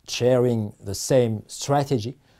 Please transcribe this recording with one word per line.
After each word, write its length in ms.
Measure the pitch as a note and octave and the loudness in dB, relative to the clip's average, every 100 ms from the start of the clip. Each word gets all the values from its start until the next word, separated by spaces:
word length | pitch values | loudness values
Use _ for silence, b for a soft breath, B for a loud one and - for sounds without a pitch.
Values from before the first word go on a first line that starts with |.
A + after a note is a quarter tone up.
| - | -12
sharing 640 | - A#2+ B2+ B2 A#2 G#2 - | 0 2 4 4 0 -4 -8
the 120 | G2+ F#2+ | -10 -8
same 460 | - C3+ A#2 G#2+ - | 0 2 2 -2 -8
strategy 720 | - - C#3+ C#3 C3 G#2 - b | -10 -2 -2 0 -2 -4 -12 b